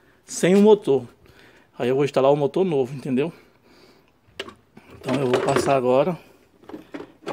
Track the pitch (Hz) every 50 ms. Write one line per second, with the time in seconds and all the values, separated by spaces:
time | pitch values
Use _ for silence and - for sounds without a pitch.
0 | _ _ _ _ _ - - - - 170 190 202 202 214 208 202 - 143 139 123
1 | 120 - - _ _ - _ - - - - _ _ _ _ - 131 123 131 139
2 | 147 139 - 139 131 139 147 147 143 139 - - 190 180 151 135 127 123 147 139
3 | - 143 127 123 147 175 - - - _ _ _ _ _ _ _ - - _ _
4 | _ _ _ _ _ _ _ - - - - _ _ _ _ - - - - -
5 | - 127 127 143 135 123 127 127 - 135 135 139 - 143 139 135 123 127 127 139
6 | 147 185 165 - - - _ _ _ _ _ _ - - - - - - - -
7 | - - _ _ - -